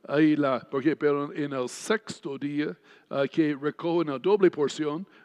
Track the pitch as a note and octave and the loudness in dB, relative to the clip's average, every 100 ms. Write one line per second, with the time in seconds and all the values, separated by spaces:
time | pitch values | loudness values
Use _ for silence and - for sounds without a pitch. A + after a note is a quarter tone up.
0 | - C#3+ D#3 D3+ C#3+ B2 - C#3 C#3 C#3 | -2 2 4 4 0 -2 -4 -2 -2 0
1 | D3 C#3+ C#3+ D#3 C#3+ C3+ B2 - - A3 | 0 0 -4 -6 -6 -4 -6 -8 -4 -4
2 | - - D#3+ C3+ C#3+ D3 D3+ - _ - | -4 -12 -10 -8 -4 -4 -4 -6 _ -20
3 | _ C#3 C#3 - D3+ C#3 D3 - E3+ E3+ | _ -2 0 2 0 0 -4 -4 -2 0
4 | D#3 C3+ D#3+ G3+ F#3 - C3+ - D3+ D#3 | 0 -2 2 6 6 4 -2 0 -4 -4
5 | G3 - | -10 -18